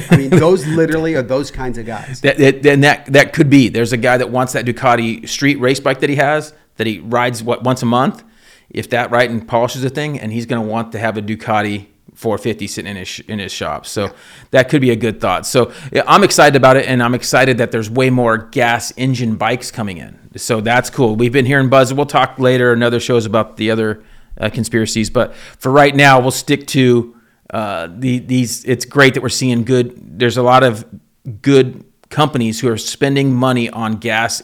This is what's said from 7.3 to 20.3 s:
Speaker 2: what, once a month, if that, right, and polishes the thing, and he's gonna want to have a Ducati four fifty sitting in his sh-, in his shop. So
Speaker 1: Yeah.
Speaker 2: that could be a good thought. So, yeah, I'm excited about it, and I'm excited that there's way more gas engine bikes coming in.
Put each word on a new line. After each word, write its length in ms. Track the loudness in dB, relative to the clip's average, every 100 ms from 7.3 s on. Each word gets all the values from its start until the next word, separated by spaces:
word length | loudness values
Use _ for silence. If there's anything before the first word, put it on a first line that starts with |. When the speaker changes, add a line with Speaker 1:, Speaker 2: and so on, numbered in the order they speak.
| -2
Speaker 2:
what, 220 | -4 -4
once 180 | -2 -2
a 40 | 0
month, 380 | 0 0 -4 -12 _ _ _ _
if 200 | -10 -4
that, 220 | -4 0
right, 180 | 0 0
and 180 | -2 -4
polishes 360 | -2 -2 -4
the 60 | -6
thing, 300 | -6 -8 -8
and 120 | -8
he's 140 | -8 -6
gonna 180 | -6
want 280 | -4 -6 -8
to 60 | -6
have 180 | -6 -4
a 40 |
Ducati 680 | -6 -8 -2 -2 -2 -6 -10 _ _ -8
four 220 | -4 -4
fifty 280 | -4 -6 -8
sitting 260 | -10 -10
in 60 | -12
his 100 | -12
sh-, 140 | -14 -10
in 120 | -10
his 120 | -8
shop. 340 | -8 -8 -8 -10
So 200 | -8 -8
Speaker 1:
Yeah. 60 | -8 -20 -20 -2
Speaker 2:
that 180 | 0 2
could 120 | 2
be 80 | 2
a 40 | 0
good 240 | -2 -4
thought. 260 | -2 -2 -2
So, 260 | 0 0 -2 -6
yeah, 120 | -2 4
I'm 160 | 4
excited 320 | 4 4 4 4
about 220 | 4 2
it, 100 | 2
and 160 | 0
I'm 100 | 0
excited 440 | -2 0 2 2 2
that 140 | -2
there's 180 | -4 -4
way 200 | 0 2
more 280 | 2 2 0
gas 560 | -2 -2 0 0 -4 -6
engine 380 | -4 -2 -2 -2
bikes 340 | -2 -4 -6
coming 280 | -8 -8 -8
in. 200 | -14 -20 -20